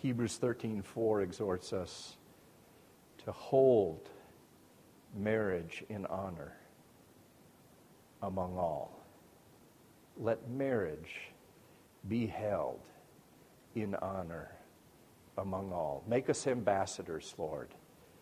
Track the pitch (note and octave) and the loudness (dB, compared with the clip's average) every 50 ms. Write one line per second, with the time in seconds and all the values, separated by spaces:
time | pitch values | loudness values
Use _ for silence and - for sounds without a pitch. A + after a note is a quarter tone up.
0 | - C3+ B2 A#2 A#2+ G#2+ - - - B2 A#2 A#2+ - A2+ A2 G#2 G2 - - A2+ | -2 0 0 2 0 0 0 0 0 0 0 0 -2 -4 -2 -4 -4 -6 -2 2
1 | A2+ A2 G#2+ G#2 G2 F#2 F2+ - A2 G2 F2+ F#2 - - A2+ F#2+ F2+ - - - | 4 4 6 4 4 2 0 -2 0 0 0 0 -2 -2 -2 -2 -2 -4 -8 -12
2 | - - - - - - - - - - - - - - - - - - - - | -14 -14 -16 -18 -20 -20 -20 -20 -20 -20 -20 -20 -20 -20 -20 -20 -20 -20 -20 -20
3 | - - - - - - F#2+ - - - - C3+ C3+ C3 B2+ A2 G2 F2 D#2 - | -20 -20 -20 -12 -8 -8 -8 -8 -4 4 6 8 10 10 10 8 6 4 2 -4
4 | - - - - - - - - - - - - - - - - - - - - | -10 -14 -18 -18 -20 -20 -20 -20 -20 -20 -20 -20 -20 -20 -20 -20 -20 -20 -20 -20
5 | - - - G#2 G2+ G#2+ A2 A2 G#2+ G2+ F#2 F2 E2 E2 - - - - G#2+ G#2 | -20 -14 -8 -4 0 2 2 2 2 2 0 0 -2 -6 -10 -12 -10 -8 -8 -6
6 | F#2+ - E2+ F#2+ G2 F#2+ F2+ D#2+ D2 C#2+ - - - - - - - - - - | -4 -4 -4 -4 -4 -4 -6 -8 -10 -12 -14 -18 -20 -20 -20 -20 -20 -20 -20 -20
7 | - - - - - - - - - - - - - - - - - - - - | -20 -20 -20 -20 -20 -20 -20 -20 -20 -20 -20 -20 -20 -20 -20 -20 -20 -20 -20 -20
8 | - - - - - G2 F#2 F#2+ F2+ F2+ F#2 F#2 F2+ E2 D2+ C#2 - - - - | -20 -20 -12 -6 -6 -4 -2 -2 -2 -2 -2 0 0 0 0 -2 -4 -6 -10 -16
9 | - - - - - - - - - - - - - - - - - - - - | -20 -20 -20 -20 -20 -20 -20 -20 -20 -20 -20 -20 -20 -20 -20 -20 -20 -20 -20 -20
10 | - - - - A#2 A2 A2+ - - A#2+ A#2+ C3+ C#3 C3+ C3 A2+ F#2+ D#2+ D#2 - | -20 -20 -12 -4 0 0 0 0 -2 -6 -4 -2 0 0 2 2 0 0 -4 -8
11 | - - - - - - - - - - - - - - - - - - - - | -10 -12 -12 -12 -12 -14 -16 -20 -20 -20 -20 -20 -20 -20 -20 -20 -20 -20 -20 -14
12 | - G2 A2 A#2+ A#2 G#2 - - G#2 G#2 G2+ F2 D2 B1 B1 - - - - - | -6 -2 0 0 0 0 -2 -2 -2 0 0 0 0 -2 -2 -6 -10 -16 -20 -20
13 | - - - - - - - - - - - - - - - A#2 G#2+ G2+ G2 - | -20 -20 -20 -20 -20 -20 -20 -20 -20 -20 -20 -20 -20 -8 -4 -2 -2 0 -2 -2
14 | - F#2+ G2 F#2+ F2+ E2 E2 E2 D#2 - - - - - - - - - - - | -2 -2 -4 -4 -6 -6 -6 -8 -10 -12 -14 -18 -20 -20 -20 -20 -20 -20 -20 -20
15 | - - - - - - - - G2 G2 F#2+ F#2+ G2 F#2+ F2+ F2 D#2+ D2+ C#2 C2+ | -20 -20 -20 -20 -20 -10 -6 -4 -2 -2 -2 -2 -2 -2 -2 0 0 0 -2 -2
16 | - G#2+ A2+ B2+ C3+ - D3+ - - C#3 B2+ B2 G#2 G2+ G2+ G2 F#2+ F#2+ - - | -2 2 2 2 4 2 0 0 2 0 0 4 4 4 4 4 4 0 -2 -8
17 | F2+ F2 E2 D#2 - - - - E2+ D2+ D2+ C#2+ B1 - - - - - - - | -8 -6 -6 -6 -8 -10 -8 -6 -4 -4 -4 -4 -6 -10 -14 -20 -20 -20 -20 -20
18 | - - - - | -20 -20 -20 -20